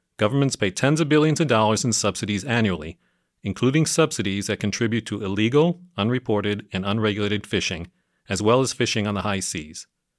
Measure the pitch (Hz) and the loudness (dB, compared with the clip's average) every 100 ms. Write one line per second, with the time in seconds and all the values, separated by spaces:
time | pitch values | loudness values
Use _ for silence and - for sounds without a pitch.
0 | _ - 104 139 135 - 101 - 135 156 | _ -2 0 2 0 0 -2 0 2 2
1 | 151 151 156 147 151 110 107 110 120 107 | 4 4 4 2 2 4 4 2 0 0
2 | 104 - 101 101 123 117 107 82 80 - | -2 -2 -2 -4 -2 0 0 -2 -6 -14
3 | _ _ _ _ 101 - 123 151 160 - | _ _ _ _ -8 0 2 2 2 2
4 | 156 - 98 98 101 101 104 - 113 113 | 0 0 -4 -4 -4 -4 -4 -2 -2 -2
5 | - 104 98 101 117 143 170 175 - - | -4 -6 -4 0 2 4 2 0 -8 -4
6 | 104 123 - 104 101 101 - 95 95 110 | -2 -2 -2 0 0 -4 -4 -4 -2 0
7 | 110 101 101 104 - 101 - 82 - _ | 0 0 -2 -2 -2 -2 -2 -6 -12 _
8 | _ _ - 98 107 127 127 - 123 113 | _ _ -6 0 4 4 2 -2 -2 0
9 | 104 101 104 95 - 82 76 82 - _ | -2 -2 -2 -4 -4 -8 -10 -14 -20 _
10 | _ | _